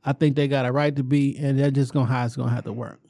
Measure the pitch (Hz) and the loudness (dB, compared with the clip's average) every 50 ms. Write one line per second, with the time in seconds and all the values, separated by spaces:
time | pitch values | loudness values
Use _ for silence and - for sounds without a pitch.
0 | - 165 - - 160 151 139 147 143 139 143 135 127 123 127 139 147 151 143 143 | -4 -4 -2 2 2 2 2 2 0 0 0 0 0 0 0 2 0 0 0 0
1 | 131 127 147 143 139 139 - - 147 139 139 135 139 143 135 139 135 120 - 147 | -2 0 2 2 2 0 -2 -2 -2 0 2 2 2 2 2 2 0 0 0 0
2 | 127 110 131 123 123 117 120 135 123 120 120 117 - - 101 120 117 107 - _ | 0 2 0 0 -2 -4 -4 -4 -2 -2 -2 -4 -4 -8 -8 -8 -10 -12 -14 _
3 | _ | _